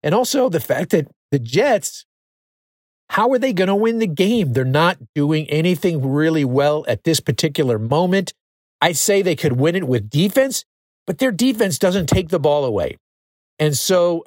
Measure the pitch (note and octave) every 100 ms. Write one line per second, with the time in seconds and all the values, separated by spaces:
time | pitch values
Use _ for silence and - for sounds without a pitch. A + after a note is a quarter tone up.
0 | D3+ G3 B3+ C#4+ B3+ E3 - C3 D#3 F3
1 | C#3+ _ _ C#3 A#2 C3+ C#4 A3 - -
2 | - _ _ _ _ _ _ _ _ _
3 | _ - A3+ C4 C4+ F#3 F#3 G3 A3+ A3+
4 | A3 D3 F#3 A#3+ D#3+ A#2+ B2+ C3 E3+ F#3
5 | A#2 - C#3+ D#3 D3 D3+ E3+ F3+ G3 D#3+
6 | C3+ C#3+ D#3+ D#3+ C#3 B2+ C#3+ D3+ E3 A2
7 | - D#3 - B2 D#3 C#3+ C3+ A2 A2+ D3
8 | F3+ F#3+ F#3 - _ _ _ _ D#3 D#3+
9 | - G3+ F#3 D#3 D3+ B2+ D3 F3 D3 B2
10 | G#2 C#3+ F#3+ C4+ C4+ - - _ _ _
11 | - E3+ C4 F3+ B3+ A3 G3+ D#3 F#3+ F#3+
12 | D#3+ F#3 E3+ E3+ D3 D3 C3+ G#2 C#2 B1+
13 | _ _ _ _ _ _ D3+ C#3 - F#3
14 | F3 E3+